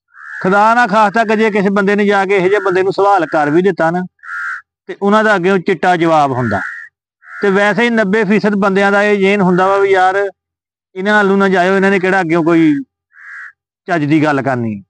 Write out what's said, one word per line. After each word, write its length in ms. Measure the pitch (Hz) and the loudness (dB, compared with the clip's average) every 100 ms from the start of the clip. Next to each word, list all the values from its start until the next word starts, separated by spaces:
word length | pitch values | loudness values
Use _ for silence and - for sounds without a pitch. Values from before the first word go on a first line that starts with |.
| _ - - - | _ -20 -18 -8
ਖੁਦਾ 320 | 190 202 214 | -2 2 2
ਨਾ 120 | 233 240 | 2 0
ਖਾਸਤਾ 360 | 214 214 226 | 2 0 0
ਕਦੇ 260 | 214 214 220 | 0 0 0
ਕਿਸੇ 180 | 208 196 | 0 0
ਬੰਦੇ 260 | 202 196 208 | 0 0 0
ਨੇ 100 | 202 | 0
ਜਾ 180 | 202 190 | 0 0
ਕੇ 120 | 202 | 0
ਇਹੋ 100 | 180 | 0
ਜਿਹੇ 120 | 208 | 0
ਬੰਦੇ 240 | 196 185 | 0 0
ਨੂੰ 100 | 190 | 0
ਸਵਾਲ 320 | 185 202 196 302 | 0 2 2 0
ਕਰ 240 | 160 147 | -2 0
ਵੀ 120 | 156 | 2
ਦਿੱਤਾ 280 | 190 170 165 | 0 0 -2
ਨਾ, 120 | 175 185 _ - - - - - _ - | -2 -6 _ -16 -12 -12 -12 -16 _ -18
ਤੇ 80 | 180 | -6
ਉਹਨਾਂ 220 | 202 214 | 0 0
ਦਾ 120 | 214 202 | 2 0
ਅੱਗਿਓਂ 220 | 175 196 | 0 0
ਚਿੱਟਾ 360 | 170 175 185 175 | -2 -2 0 0
ਜਵਾਬ 360 | 165 160 143 | 2 2 0
ਹੁੰਦਾ। 300 | 127 120 98 - - - _ _ _ - | -2 -4 -4 -6 -14 -20 _ _ _ -20
ਤੇ 220 | - 202 | -6 -2
ਵੈਸੇ 340 | 190 208 190 | 0 0 0
ਹੀ 60 | 240 | 0
ਨੱਬੇ 340 | 226 202 220 | 0 0 0
ਫੀਸਦ 320 | 190 208 214 202 | 0 0 0 0
ਬੰਦਿਆਂ 360 | 202 190 196 | 0 0 0
ਦਾ 120 | 202 | 2
ਇਹ 140 | 208 208 | 0 0
ਜੇਨ 220 | 190 208 | 0 2
ਹੁੰਦਾ 260 | 185 180 185 | 2 2 2
ਵਾ 100 | 196 | 2
ਵੀ 140 | 196 | 2
ਯਾਰ 240 | 190 185 190 202 - _ _ _ _ _ 185 | 2 2 0 -4 -8 _ _ _ _ _ -8
ਇਹਨਾਂ 220 | 196 214 | -2 2
ਵੱਲੋਂ 200 | 202 196 | 2 2
ਨਾ 100 | 196 | 2
ਜਾਇਓ, 260 | 185 175 196 | 2 2 2
ਇਹਨਾਂ 160 | 190 | 2
ਨੇ 80 | 196 | 0
ਕਿਹੜਾ 200 | 185 190 | 0 0
ਅੱਗਿਓਂ 220 | 165 170 | 0 0
ਕੋਈ 300 | 160 165 160 143 131 _ _ - - - - - _ _ - | 2 2 2 0 -4 _ _ -20 -20 -20 -20 -20 _ _ -6
ਚੱਜ 160 | 175 147 | -4 0
ਦੀ 180 | 156 | 0
ਗੱਲ 180 | 151 139 | 0 0
ਕਰਨੀ। 400 | 127 123 117 104 | -2 -4 -4 -8